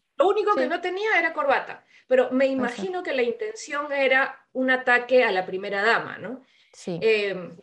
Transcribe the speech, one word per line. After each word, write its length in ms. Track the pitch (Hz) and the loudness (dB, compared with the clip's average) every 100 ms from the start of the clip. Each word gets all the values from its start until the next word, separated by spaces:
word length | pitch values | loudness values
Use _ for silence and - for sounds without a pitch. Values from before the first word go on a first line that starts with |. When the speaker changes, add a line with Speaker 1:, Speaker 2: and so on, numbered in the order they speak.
| _ - | _ 0
Speaker 1:
lo 120 | 330 | 2
único 260 | 403 392 | 2 2
que 80 | 415 | 2
Speaker 2:
Sí. 60 | 254 | 0
Speaker 1:
no 120 | 349 | -2
tenía 380 | 359 370 427 392 | -4 -4 0 2
era 160 | 339 | 0
corbata. 500 | 320 277 233 - - _ _ - | 0 0 0 -2 -12 _ _ 0
Pero 180 | 262 - | 2 2
me 160 | 254 269 | 2 0
Speaker 2:
Puede 20 | |
Speaker 1:
imagino 480 | 269 240 233 190 359 | 0 -4 -4 -6 -6
Speaker 2:
ser. 100 | 339 | -4
Speaker 1:
que 60 | 277 | -2
la 60 | |
intención 720 | 240 226 214 220 - 285 294 | -2 -2 -6 -10 -8 -6 -4
era 460 | 277 269 262 269 - _ | 0 2 2 0 -4 _
un 180 | 254 262 | -2 0
ataque 520 | 254 254 240 240 254 | 0 2 2 4 4
a 80 | 226 | 4
la 120 | 190 | 2
primera 380 | 180 185 202 196 | -2 -6 -4 -2
dama, 340 | 214 208 156 - | 2 0 -2 -8
¿no? 240 | 185 262 - _ _ | -10 -12 -16 _ _
Speaker 2:
Sí. 260 | - - 170 | -14 -8 -2
Speaker 1:
Eh, 480 | 220 214 202 185 170 170 | 2 2 0 -4 -8 -16